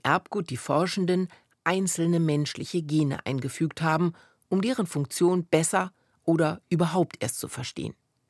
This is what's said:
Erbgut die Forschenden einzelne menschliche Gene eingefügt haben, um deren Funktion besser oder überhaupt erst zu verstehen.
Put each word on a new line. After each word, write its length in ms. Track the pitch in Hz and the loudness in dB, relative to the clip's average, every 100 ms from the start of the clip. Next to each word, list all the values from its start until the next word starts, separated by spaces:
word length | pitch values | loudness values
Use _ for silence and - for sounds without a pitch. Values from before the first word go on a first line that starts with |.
Erbgut 480 | 131 170 - 202 165 | 2 0 0 -6 -6
die 60 | 127 | -8
Forschenden 680 | - 143 175 196 180 180 180 - _ _ 165 | 0 0 0 0 0 0 -2 -8 _ _ -2
einzelne 540 | 190 185 - 170 170 | 0 0 0 2 2
menschliche 640 | 160 147 143 - 113 175 | 2 2 -2 -6 -6 -6
Gene 440 | 147 156 143 - - | 0 0 0 -2 -4
eingefügt 560 | 135 135 - 160 - | -4 -4 -4 -4 0
haben, 320 | 160 160 175 - - _ _ | 0 2 0 -2 -16 _ _
um 140 | 190 | -2
deren 260 | 220 254 180 | 0 -2 -2
Funktion 580 | 147 139 - 175 180 170 | -2 -4 2 2 2 2
besser 460 | 160 165 190 185 - _ _ | 2 2 0 -2 -10 _ _
oder 380 | - 165 156 165 _ | 0 2 2 -2 _
überhaupt 480 | 165 165 180 165 - | 0 2 2 0 -2
erst 200 | 113 - | -6 -6
zu 80 | - | -10
verstehen. 480 | - 123 - 113 - _ _ | -10 -10 -8 -10 -12 _ _